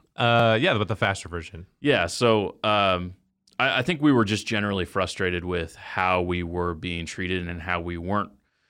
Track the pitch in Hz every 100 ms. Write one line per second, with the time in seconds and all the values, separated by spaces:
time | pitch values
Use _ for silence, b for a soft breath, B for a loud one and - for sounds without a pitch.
0 | _ - 120 117 117 110 175 117 104 110
1 | 104 95 80 85 80 82 90 _ 143 117
2 | 85 - 120 110 92 - 107 104 98 90
3 | 90 90 _ _ _ - 127 127 127 160
4 | 147 127 104 107 - 107 104 98 85 98
5 | 92 - 92 87 90 87 82 - - -
6 | 92 92 90 90 87 87 87 82 87 85
7 | 80 - 90 92 87 87 87 87 85 85
8 | 87 104 95 - _ _